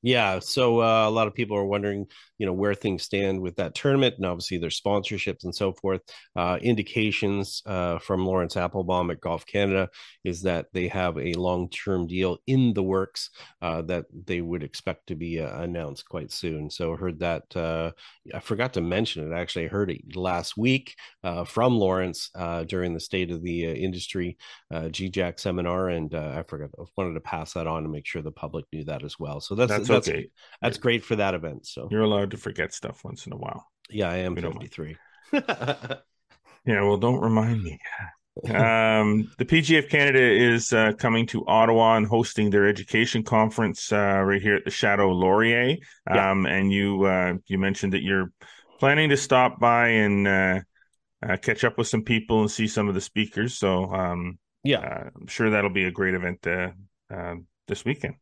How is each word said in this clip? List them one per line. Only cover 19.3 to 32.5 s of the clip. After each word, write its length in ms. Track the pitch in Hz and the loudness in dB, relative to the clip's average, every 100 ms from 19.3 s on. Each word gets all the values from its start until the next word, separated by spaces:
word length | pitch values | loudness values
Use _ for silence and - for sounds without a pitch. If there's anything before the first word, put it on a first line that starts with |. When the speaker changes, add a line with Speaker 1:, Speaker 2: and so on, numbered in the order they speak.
Speaker 1:
it, 40 | 82 | -6
actually. 300 | 87 - 82 | -6 -6 -4
I 20 | |
heard 240 | 101 98 | -2 -2
it 240 | 82 - - | -4 -10 -6
last 420 | 90 87 90 - | -2 -2 -4 -2
week, 380 | 117 131 - - - _ | 0 0 -2 -20 -20 _
uh, 200 | 92 85 | -8 -6
from 340 | 85 - 123 117 | -6 0 2 4
Lawrence, 540 | 95 92 92 82 - | 2 2 -2 -6 -12
uh, 300 | 92 85 85 | -8 -6 -6
during 320 | 82 92 90 82 | -4 -4 -4 -6
the 40 | |
State 300 | - 92 87 | -4 -4 -2
of 140 | 85 | -4
the, 240 | 87 85 82 | -6 -4 -4
uh, 60 | |
Industry, 680 | 78 95 90 - 98 87 85 - - _ | -4 -4 -6 -8 -6 -6 -8 -18 -20 _
uh, 160 | 80 82 | -8 -8
G 200 | 80 95 | -6 -6
jack 280 | 90 90 85 | -2 -4 -4
seminar, 520 | 101 90 87 90 92 | -6 -4 -2 -2 -2
and, 220 | 85 78 80 | -4 -4 -6
uh, 180 | 76 71 | -6 -8
I 40 | |
forgot, 300 | 82 76 73 - | -10 -10 -12 -14
I 60 | 85 - | -14 -6
wanted 160 | 92 | -6
to 80 | 80 | -6
pass 320 | - 85 80 | -8 -10 -8
that 140 | 90 80 | -8 -6
on 160 | 80 | -4
to 60 | 78 | -6
make 180 | 73 - | -8 -10
sure 160 | 87 | -10
the 80 | 78 | -10
public 340 | - 76 80 76 | -12 -10 -10 -12
knew 120 | 78 73 | -12 -10
that 180 | 71 | -10
as 160 | 71 - | -10 -12
well. 200 | 73 73 | -10 -10
So 140 | - | -8
that's, 160 | 101 123 | 0 2
Speaker 2:
That's 220 | 104 113 | 2 4
Speaker 1:
that's, 160 | 117 - | 4 4
Speaker 2:
okay. 220 | 78 - _ - - | -6 -8 _ -20 -6
Speaker 1:
that's 160 | 120 110 | -4 -2
Speaker 2:
You're 40 | |
Speaker 1:
great 200 | 127 117 | 0 0
for 140 | - 107 | 0 0
that 160 | 98 | 0
event. 340 | 90 80 69 - | -2 -6 -12 -14
So 220 | - 62 | -14 -6
Speaker 2:
You're 120 | 107 | 0
allowed 280 | 110 101 101 | 2 2 -2
to 60 | 101 | -6
forget 360 | - | -12